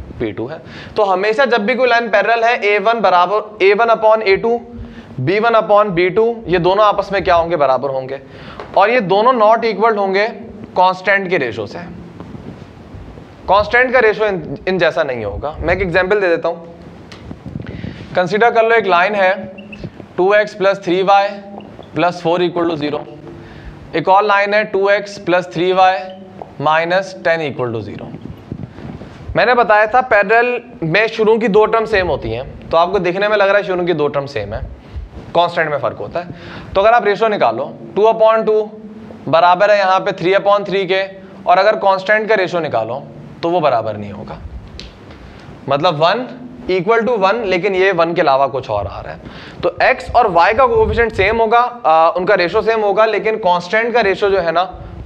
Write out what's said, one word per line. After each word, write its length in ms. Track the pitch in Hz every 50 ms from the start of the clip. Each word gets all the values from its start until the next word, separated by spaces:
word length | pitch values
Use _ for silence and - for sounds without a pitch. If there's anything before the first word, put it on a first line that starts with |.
| - - - -
बी 120 | 123 107
टू 160 | 95 - 113 131
है। 140 | 156 170 - - - - - - -
तो 80 | 214 208
हमेशा 400 | 196 185 180 202 214 220 247 277 220
जब 180 | 233 226 202
भी 100 | 240 254
कोई 140 | 226 262 240
लाइन 200 | 233 233 240 214
पैरेलल 340 | 196 202 196 214 - 233 -
है, 160 | 233 247 - 202
ए 120 | 208 208 208
वन 220 | 190 226 233 233
बराबर, 640 | 202 185 180 175 180 180 208 214 208 - - - 180
ए 80 | 196 202
वन 220 | 196 233 233 226
upon 260 | 214 220 214 220 220 -
ए 120 | 190 196 175
टू, 220 | - 233 240 233 233 - - - - - - - - - - -
बी 200 | 127 147 196 214
वन 140 | 220 233 226
upon 340 | 220 220 214 208 208 208 208
बी 200 | 170 170 180 185
टू, 240 | 165 220 226 233 233 226 - 151
ये 120 | 175 185
दोनों 260 | 160 175 190 208 214
आपस 240 | 208 202 202 190 - 190
में 100 | 196 170
क्या 120 | 185 175
होंगे? 200 | 170 165 170 175 156
बराबर 320 | 143 131 131 123 135 139
होंगे। 300 | 135 131 131 127 135 139 - - - - - - - - - - -
और 160 | - 196 214
ये 100 | 247 254
दोनों 320 | 202 170 190 202 220 254 262
not 300 | 233 208 214 226 226 226
equal 320 | 226 208 185 220 233 220 202
होंगे 300 | 196 190 190 196 214 233 226 - - - - - - - -
कांस्टेंट 540 | 185 180 185 185 - - 208 196 196 196 175
के 80 | 185 160
रेशियो 280 | 131 117 104 113 101 101
से। 120 | - 170 175 175 - - - - - - - - - - - - - - - - - - - - - - - - - - - - - - - -
कांस्टेंट 440 | 185 208 208 208 - 240 254 254 233
का 60 | 247
रेशियो 280 | 214 220 202 175 220 208
इन, 300 | 190 175 151 135 139 - - 185
इन 100 | 190 180
जैसा 240 | 175 156 156 170 156
नहीं 220 | 139 127 117 107
होगा। 300 | 101 101 101 120 147 - -
मैं 160 | 147 160 185
एक 60 | 185
एग्जांपल 380 | 196 175 160 185 185 185 214 214
दे 80 | 190 175
देता 200 | 165 156 165 165
हूँ। 1700 | 175 175 - - - - - - - - - - - - - - - - - - - - - - - - - - - - - - -
कंसीडर 360 | 180 185 170 196 208 226 240
कर 120 | 220 226 226
लो 120 | 226 226
एक 100 | 226 196 190
लाइन 280 | 175 170 180 202 214
है 180 | 202 190 185 196 208 208 - - - - - - - - - - - - - - 180
टू 160 | 180 196 208
एक्स 220 | 208 214 208 -
प्लस 240 | 175 185 196 196 196
थ्री 220 | - 185 170 185 190
वाई 240 | 190 196 196 202 208 202 - - - - - - - - - - - -
प्लस 260 | 151 165 175 175 175 -
फ़ोर 180 | 165 170 180
equal 280 | 175 175 175 175 170 170
to 80 | 165 147
zero। 200 | 143 147 147 147 - - - - - - - - - - - - - - - - - - -
एक 140 | 165 156 190
और 140 | 190 202 208
लाइन 300 | 208 196 196 202 202 208
है 100 | 214 214
टू 240 | 214 196 190 196 196
एक्स 280 | 202 208 202 - - -
प्लस 300 | - 170 175 185 180 180 -
थ्री 180 | 160 175 185 185
वाई 240 | 190 185 185 190 196 190 185 - - - - - - - - - -
माइनस 540 | 139 151 156 160 165 170 180 190 190 190 - - -
टेन 180 | 170 165 165 156
equal 280 | 143 113 127 127 120 113
to 80 | 113 101
zero। 220 | 101 90 - 76 78 - - - - - - - - - - - - - - - - - - - - - - - - -
मैंने 180 | 156 190 233 254
बताया 320 | 240 226 190 214 208 220 214
था 140 | 226 254 247
पैरेलल 580 | 247 226 202 202 196 226 233 240 247 247 233 - - - - 170
में 240 | 160 165 202 226 220
शुरू 280 | - - 220 208 226 226
की 100 | 226 226
दो 160 | 185 214 214 -
टर्म 180 | 226 226 220 -
सेम 200 | 214 190 185 170
होती 240 | 139 123 - 113
हैं, 380 | 110 120 139 151 - - - -
तो 80 | 160 165
आपको 220 | 175 185 196 208
देखने 280 | 170 175 175 190 208 208
में 100 | 214 202
लग 100 | 196 196
रहा 100 | 196 202
है 60 | 185
शुरू 220 | 185 190 175 180
की 80 | 175 170
दो 140 | 147 147 139
टर्म 160 | 143 143 139 127
सेम 260 | - 110 101 98 110
है, 80 | 127 - - - - - - - - - - - - - - -
कांस्टेंट 340 | 165 175 170 170 175 160 151
में 60 | 147 131
फ़र्क 180 | 117 107 98 -
होता 220 | 101 107 - 165
है। 540 | 175 175 - - - - - - - - -
तो 80 | 190
अगर 100 | 196 226
आप 140 | 233 240 196
रेशियो 240 | 208 202 190 226 220
निकालो, 420 | 208 175 147 117 110 120 143 160 - - - 110 -
टू 60 | 190 208
upon 420 | 226 220 220 220 220 220 220 220
टू 160 | 220 214 214 208 214 - - - - - - - - - - - 139
बराबर 440 | 143 165 175 175 180 180 202 202
है 60 | 208 202
यहाँ 220 | 196 185 190 190
पे 120 | 185 202 190
थ्री 200 | - 262 190 190
upon 320 | 196 - 202 202 202 202 -
थ्री 180 | 185 196 196
के, 180 | 170 190 190 196 190 - - - - - - -
और 140 | - 180 185
अगर 180 | 196 214 220 185
कांस्टेंट 500 | 196 196 190 190 185 208 214 214 220 196
का 60 | 220
रेशियो 260 | 202 185 165 175 170
निकालो 420 | 156 139 123 113 110 113 123 143 151 - - - - - - - -
तो 60 | 170
वो 100 | 175 180
बराबर 360 | 151 143 123 113 110 110 104 104
नहीं 140 | 101 101
होगा, 260 | 101 104 104 101 - - - - - - - - - - - - - - - - - - - - - - - - - - - -
मतलब 260 | 139 143 165 180 165 147
वन 300 | 160 175 202 240 - - - - - - - - - 180
equal 300 | 185 190 160 208 233 226
to 160 | 214 247 247 208
वन, 240 | 190 190 208 240 226
लेकिन 300 | 185 185 180 170 208 190
ये 160 | 180 185 196 190
वन 200 | 170 165 165 175
के 80 | 175
अलावा 260 | 165 147 135 135 139 131
कुछ 200 | 131 127 - -
और 180 | 107 101 98 95
आ 120 | 98 110
रहा 120 | - - 80
है। 460 | - - - - - - - - -
तो 140 | - 175 - - 180
एक्स 280 | 220 254 254 - -
और 160 | - 233 240 208
वाई 240 | 170 170 170 202 226
का 120 | 226 262 247
कोएफिशिएंट 460 | 233 220 220 - - 226 233 220 -
सेम 240 | 196 185 202 226 226
होगा, 220 | 226 214 233 233
आ, 500 | 247 240 - - - 156 160 160 165 170
उनका 260 | - 180 185 185 208
रेशियो 260 | 180 175 170 185 220 190
सेम 180 | 214 226 220
होगा, 240 | 214 202 190 208 220 226
लेकिन 300 | 208 196 180 220 220 208
कांस्टेंट 540 | - 180 175 175 175 - 208 220 233 240 220
का 80 | 240
रेशियो 280 | 214 196 185 185 208 202
जो 80 | 196 190
है 120 | 170 165
ना 120 | 160 170 185 - - - - - - - -